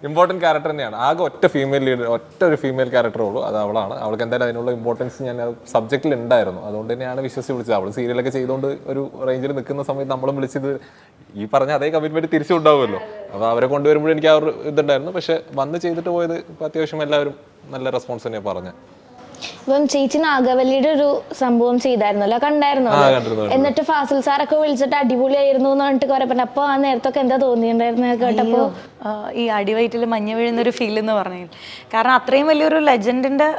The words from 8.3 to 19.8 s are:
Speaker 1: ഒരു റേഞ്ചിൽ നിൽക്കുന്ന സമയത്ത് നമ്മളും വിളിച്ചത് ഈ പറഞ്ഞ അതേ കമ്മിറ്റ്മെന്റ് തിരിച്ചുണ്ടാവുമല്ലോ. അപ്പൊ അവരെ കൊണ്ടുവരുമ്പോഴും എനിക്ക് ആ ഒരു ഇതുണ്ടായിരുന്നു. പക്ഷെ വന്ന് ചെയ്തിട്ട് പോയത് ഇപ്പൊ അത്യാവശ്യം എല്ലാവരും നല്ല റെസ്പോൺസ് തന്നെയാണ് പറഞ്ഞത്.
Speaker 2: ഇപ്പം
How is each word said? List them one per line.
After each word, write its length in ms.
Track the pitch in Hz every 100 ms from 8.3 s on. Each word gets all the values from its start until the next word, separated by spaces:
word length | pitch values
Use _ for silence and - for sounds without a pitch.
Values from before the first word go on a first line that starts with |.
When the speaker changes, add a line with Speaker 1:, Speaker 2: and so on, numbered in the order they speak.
| 131 127 135 139 139 -
Speaker 1:
ഒരു 260 | 139 139 - 131
റേഞ്ചിൽ 240 | 131 135
നിൽക്കുന്ന 320 | 139 120 143
സമയത്ത് 280 | 139 139 135
നമ്മളും 240 | 131 131 139
വിളിച്ചത് 460 | 131 139 135 135 - - - _ -
ഈ 140 | 101 104
പറഞ്ഞ 180 | - 135
അതേ 180 | 147 147
കമ്മിറ്റ്മെന്റ് 400 | 160 151 156 160
തിരിച്ചുണ്ടാവുമല്ലോ. 680 | 165 147 175 151 147 120 95 - - -
അപ്പൊ 140 | 98 113
അവരെ 200 | 117 127
കൊണ്ടുവരുമ്പോഴും 460 | 143 143 151 151
എനിക്ക് 140 | 156 156
ആ 60 |
ഒരു 300 | 156 151 - 151
ഇതുണ്ടായിരുന്നു. 460 | 147 147 135 156
പക്ഷെ 300 | 185 160 165 -
വന്ന് 260 | 139 135 170
ചെയ്തിട്ട് 320 | 175 170 175
പോയത് 280 | 170 170 170
ഇപ്പൊ 280 | - 160 156
അത്യാവശ്യം 380 | 160 151 156
എല്ലാവരും 320 | 147 147 143 135 - _ 143
നല്ല 240 | 135 131
റെസ്പോൺസ് 380 | 123 - 120 120
തന്നെയാണ് 180 | 110 101
പറഞ്ഞത്. 460 | 90 92 87 - - - - - -
Speaker 2:
ഇപ്പം 440 | - - - 277